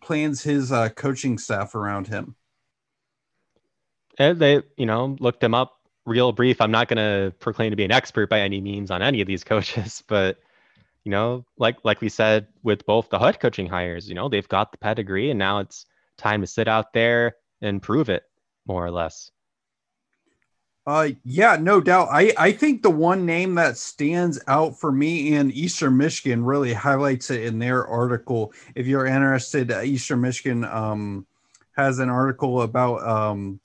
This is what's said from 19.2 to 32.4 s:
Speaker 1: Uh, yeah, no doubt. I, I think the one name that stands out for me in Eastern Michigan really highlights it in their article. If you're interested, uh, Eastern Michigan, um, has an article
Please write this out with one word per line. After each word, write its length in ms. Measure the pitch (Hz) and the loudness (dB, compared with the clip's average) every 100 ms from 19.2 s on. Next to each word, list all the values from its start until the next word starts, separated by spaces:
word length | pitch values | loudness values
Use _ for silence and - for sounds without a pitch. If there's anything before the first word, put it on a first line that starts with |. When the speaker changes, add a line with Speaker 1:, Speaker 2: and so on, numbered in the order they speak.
| - _ _ _ _ _ _ _ _ _ _ _ _ _ _ _ | -20 _ _ _ _ _ _ _ _ _ _ _ _ _ _ _
Speaker 1:
Uh, 260 | - 151 151 127 | -2 0 0 -4
yeah, 340 | 123 139 226 170 | -4 4 4 6
no 200 | 165 202 | 4 4
doubt. 280 | 165 185 - | 6 4 4
I, 220 | 147 208 - | 4 4 4
I 140 | 170 | 2
think 320 | 208 302 254 | 2 2 2
the 80 | 190 | 2
one 340 | 156 165 190 | 2 2 2
name 300 | 175 165 185 | 0 -2 0
that 220 | 175 156 120 | 2 0 -2
stands 640 | - - 147 175 175 143 - | -10 -6 -2 0 -2 -2 0
out 280 | 139 160 131 | 2 2 -2
for 140 | 156 | -2
me 460 | 135 151 170 143 147 | 0 0 0 0 2
in 160 | 139 | 2
Eastern 440 | 123 170 - 147 127 | 0 -4 -2 2 4
Michigan 480 | 151 - 135 120 | 2 -2 -2 -2
really 280 | 120 143 127 | 0 0 -2
highlights 580 | 107 143 135 143 127 - | -2 0 2 0 -2 -4
it 140 | 127 | -6
in 160 | 113 113 | -4 -4
their 260 | 120 127 - | -2 0 0
article. 640 | 117 123 117 123 120 107 - - | -2 -2 -2 -4 -4 -4 -10 -14
If 140 | - 127 | -8 -2
you're 180 | 135 131 | 0 0
interested, 640 | 135 139 131 - 147 120 | 2 2 0 -2 -2 -2
uh, 120 | 107 | -2
Eastern 380 | 123 135 - 127 | -2 -4 -2 -2
Michigan, 440 | 123 123 135 120 | -2 -2 -4 -4
um, 600 | 117 113 110 107 104 98 95 _ _ _ _ - | -4 -4 -4 -4 -6 -10 -14 _ _ _ _ -2
has 240 | 135 127 | 0 0
an 100 | 127 | 0
article 520 | 123 135 127 | 0 0 -2